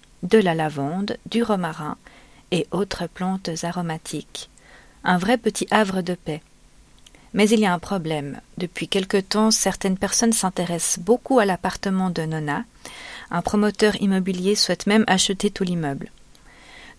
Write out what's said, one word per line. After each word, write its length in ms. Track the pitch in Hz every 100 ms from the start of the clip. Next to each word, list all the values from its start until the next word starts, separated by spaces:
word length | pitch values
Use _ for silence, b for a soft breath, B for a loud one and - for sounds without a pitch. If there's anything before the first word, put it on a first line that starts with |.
| - -
de 160 | 180 220
la 160 | 185
lavande, 600 | 165 156 147 139 180 208 - -
du 140 | 226
romarin 540 | 233 202 170 160 151 - B B B B _
et 160 | 180 -
autres 380 | 175 196 - 175
plantes 420 | - 185 190 190 160
aromatiques. 840 | 170 175 170 160 - 151 - - - b b b b b -
Un 120 | 180
vrai 180 | 185 -
petit 300 | 220 - -
havre 300 | 208 208 190
de 140 | 175
paix. 260 | 180 - 156 - - - - - - - B B
Mais 120 | - 202
il 100 | 233
y 60 | 208
a 80 |
un 40 | 175
problème. 640 | - 196 160 156 143 - - -
Depuis 320 | 180 - 160
quelque 300 | 196 190 202
temps, 320 | 190 208 220
certaines 480 | 220 196 185 196 190
personnes 340 | 196 - 233
s'intéressent 640 | 220 185 185 170 170 - -
beaucoup 420 | 175 247 - 262
à 40 |
l'appartement 640 | 202 175 185 - 196 190 185
de 140 | 165
Nonna. 420 | 160 160 151 143 233 B B B B B B
Un 120 | 175
promoteur 580 | - 208 208 202 214 202
immobilier 540 | 202 190 185 180 185
souhaite 320 | 208 - 175 -
même 180 | 214 -
acheter 440 | 190 - 190 202
tout 120 | -
l'immeuble. 480 | 180 175 147 139 - - - B B B B B B